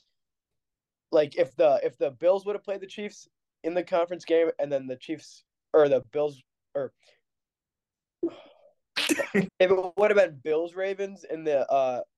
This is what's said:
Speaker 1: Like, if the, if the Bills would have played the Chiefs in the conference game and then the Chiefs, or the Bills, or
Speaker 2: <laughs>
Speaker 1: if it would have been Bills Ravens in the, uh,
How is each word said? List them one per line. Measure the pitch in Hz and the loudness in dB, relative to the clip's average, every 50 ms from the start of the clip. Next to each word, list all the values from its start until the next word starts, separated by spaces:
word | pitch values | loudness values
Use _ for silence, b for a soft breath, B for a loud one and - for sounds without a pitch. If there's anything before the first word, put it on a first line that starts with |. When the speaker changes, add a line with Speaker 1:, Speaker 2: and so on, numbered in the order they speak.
| b b _ _ _ _ _ _ _ _ _ _ _ _ _ _ _ _ _ _ _ _ | b b _ _ _ _ _ _ _ _ _ _ _ _ _ _ _ _ _ _ _ _
Speaker 1:
Like, | - 160 151 147 - 170 | 2 2 2 2 0 -2
if | 170 - - | -2 -2 0
the, | - 170 151 139 127 - | 2 2 4 4 2 0
if | 160 - _ | -4 -4 _
the | 165 147 | -4 -6
Bills | 127 117 160 175 190 196 190 | -4 -2 2 2 2 2 0
would | 202 208 | -4 -8
have | 196 - | -8 -6
played | - 196 196 | -8 -10 -10
the | 185 190 | -10 -14
Chiefs | - - 208 202 - - - _ _ _ _ _ _ _ - | -12 -12 -12 -12 -12 -16 -20 _ _ _ _ _ _ _ -8
in | 160 170 | -4 -2
the | 180 170 | -2 -2
conference | - 185 170 170 170 180 170 - | 0 0 0 0 -2 -4 -10 -4
game | - 165 165 165 160 - - | 0 2 2 4 2 0 -4
and | 139 147 | -6 -4
then | 143 135 135 131 | -4 -4 -4 -6
the | 127 123 | -10 -10
Chiefs, | - - 160 143 - - - - _ _ _ _ _ _ - | -8 -10 -10 -10 -10 -18 -20 -20 _ _ _ _ _ _ 4
or | 156 151 143 | 4 4 6
the | 135 127 - - | 4 0 0 -2
Bills, | - 151 147 151 143 127 _ _ _ _ _ _ _ | -4 -4 -2 -2 -4 -8 _ _ _ _ _ _ _
or | 139 139 120 - _ _ _ _ _ _ _ _ _ _ _ _ _ _ _ _ _ _ _ _ _ _ _ _ _ - | -8 -8 -8 -10 _ _ _ _ _ _ _ _ _ _ _ _ _ _ _ _ _ _ _ _ _ _ _ _ _ -8
Speaker 2:
<laughs> | |
Speaker 1:
if | 339 - - - - _ _ _ _ _ _ _ _ _ - - - - - - - - 202 196 190 - _ | -8 -8 -10 -20 -20 _ _ _ _ _ _ _ _ _ -6 -4 -2 -2 -4 -4 -2 0 -2 -2 -2 0 _
it | 185 180 190 185 180 180 175 - | 4 4 4 2 0 -4 -2 0
would | 208 214 | 2 4
have | 208 202 | 4 4
been | 190 175 156 135 123 | 4 2 0 -6 -6
Bills | 156 156 156 170 170 170 | -2 -2 -2 -2 -4 -6
Ravens | 185 190 196 196 190 196 196 202 196 - - | -6 -6 -6 -4 -6 -8 -10 -10 -16 -12 -10
in | 156 160 160 | -10 -8 -4
the, | 156 147 139 123 - | -2 0 0 0 0
uh, | 135 139 135 131 127 120 - - _ | 0 0 0 0 -2 -4 -8 -10 _